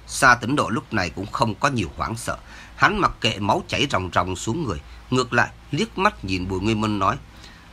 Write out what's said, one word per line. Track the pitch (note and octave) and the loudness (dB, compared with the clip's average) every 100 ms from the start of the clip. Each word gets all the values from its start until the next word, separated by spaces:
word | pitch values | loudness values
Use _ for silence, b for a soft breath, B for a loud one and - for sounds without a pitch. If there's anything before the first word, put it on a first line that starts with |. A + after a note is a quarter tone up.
| - | -4
Sa | - C3+ A#2+ | 4 6 6
Tĩnh | A2+ C#3+ | 4 0
Độ | F2 | 0
lúc | A#2+ - | -2 -2
này | G#2+ F2+ | -2 -2
cũng | F#2 G#2+ | -4 -6
không | - A2+ G2+ | -2 -2 0
có | C#3+ | 0
nhiều | B2+ E2 - | 0 -4 -4
hoảng | C#2+ A#2 | -6 -6
sợ. | - - B B B B | -6 -8 B B B B
Hắn | C#3+ G#3 | 2 4
mặc | D3+ - | 0 0
kệ | A2+ G2+ | -2 -2
máu | G2+ A2+ - | 0 0 0
chảy | - C#3+ | -2 0
ròng | A2 F#2 F#2 | 0 0 0
ròng | F2+ F2+ | 0 -2
xuống | - D3+ | -4 -2
người, | C#3 D#2 B B B | -2 -4 B B B
ngược | B2+ B2 | 0 2
lại | A#2+ G2+ - - | 2 0 -2 -6
liếc | C#3+ A3 - | -4 -2 0
mắt | G3+ - F#2+ | 0 0 -4
nhìn | F#2 F#2 | -4 -2
Bùi | F#2 | -2
Nguyên | G#2 G#2+ | 0 0
Minh | A2 G#2 | 0 2
nói: | G2 B2+ - B B B B | 0 0 -6 B B B B